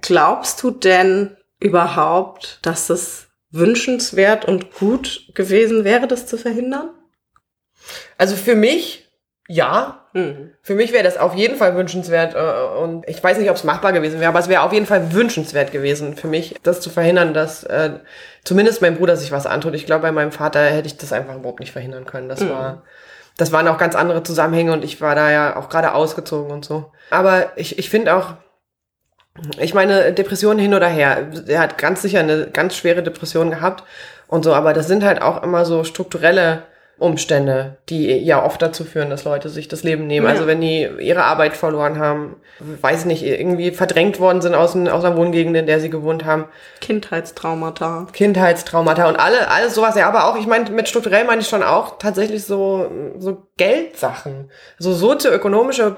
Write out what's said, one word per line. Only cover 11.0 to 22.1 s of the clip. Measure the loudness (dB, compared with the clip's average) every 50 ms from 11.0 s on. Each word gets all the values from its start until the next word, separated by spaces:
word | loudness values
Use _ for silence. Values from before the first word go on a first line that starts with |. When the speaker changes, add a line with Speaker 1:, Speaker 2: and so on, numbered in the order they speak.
| 2
Speaker 2:
das | 2 0 2
auf | -2 -2 0
jeden | 0 0 0 0
Fall | 2 0 2 2
wünschenswert, | 0 -2 -4 -4 -8 -4 -2 0 0 0 0 -2
äh, | -2 -2 -2 -2 -2 -4 -4 -4 -4 -4
und | -4 -6 -10 -10 -12
ich | -12 -2 0
weiß | 2 2 2
nicht, | 2 0
ob's | 0 0 0
machbar | -2 -2 0 0 0 2
gewesen | 2 0 0 -2 0
wäre, | -2 2
aber | 2 2
es | 2 4
wäre | 4 4 4
auf | 4 2
jeden | 0 2
Fall | 2 2 0 2 2 2
wünschenswert | 2 2 2 0 -4 -6 -4 -2 -2 -2 -2 -2
gewesen | -4 -2 -2 -2 -2 -4 -10 -10
für | -8 -6 -4
mich, | -4 -4 -4 -6 -12 -2 _
das | 0 0 0
zu | -4 -6
verhindern, | -2 0 2 4 4 4 4 2 2
dass, | 0 -2 -2 -6 -12 -10
äh, | -4 -2 -2 -2 -2 -4 -8 -18 -20 -20 -20 -20 -20 -20 _ _
zumindest | 2 4 4 4 4 4 4
mein | 2 2 2
Bruder | 2 2 2 2
sich | 2 0 -4 -6
was | -4 -2
antut. | -2 -4 -2 -2 -4 -6
Ich | -6 -2
glaub, | 0 0 0 0
bei | 0 0
meinem | 0 -2 -2 -4
Vater | -4 -4 0 2 2 2
hätte | 2 2 0 -4
ich | -6 -10
das | -14 -10 -6 -6
einfach | -6 -6 -8 -12
überhaupt | -12 -12 -12 -12 -12
nicht | -16 -14 -14
verhindern | -14 -14 -12 -14 -16 -16
können. | -14